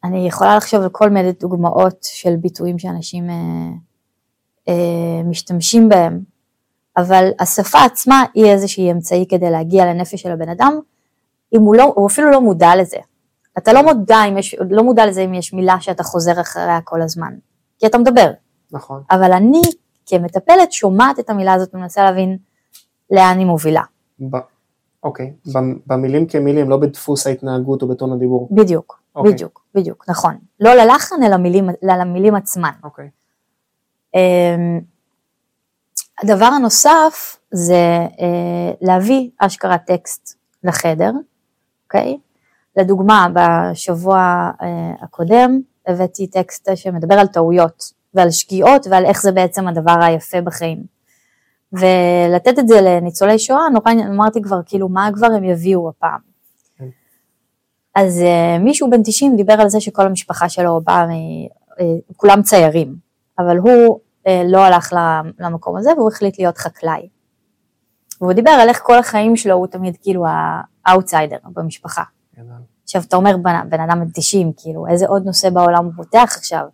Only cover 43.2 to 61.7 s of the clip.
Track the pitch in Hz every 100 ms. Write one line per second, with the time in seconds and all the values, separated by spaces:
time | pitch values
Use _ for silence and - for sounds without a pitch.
43.2 | 175 175 175 170 175 165 - 170 180 190
44.2 | 185 175 175 - 175 170 165 - - -
45.2 | 170 226 247 262 262 _ - 175 180 -
46.2 | 190 190 185 - - 190 190 175 160 196
47.2 | 196 185 165 175 165 _ - _ _ 190
48.2 | 175 165 - 190 190 277 277 190 185 196
49.2 | 202 190 180 190 185 170 160 170 170 165
50.2 | - 180 175 - 165 160 - _ _ _
51.2 | _ _ _ _ _ 185 185 185 175 175
52.2 | 175 175 208 254 240 220 190 175 175 165
53.2 | 196 220 220 269 320 240 226 226 202 202
54.2 | 214 220 202 190 170 196 190 185 208 202
55.2 | 233 220 185 175 175 185 165 - - -
56.2 | _ _ _ _ _ _ 131 123 _ _
57.2 | _ _ _ _ _ _ _ 190 190 175
58.2 | 175 175 170 170 214 294 277 240 220 208
59.2 | 277 233 196 214 214 214 208 - 196 185
60.2 | - - 175 - 175 165 160 180 170 165
61.2 | 160 160 - _ _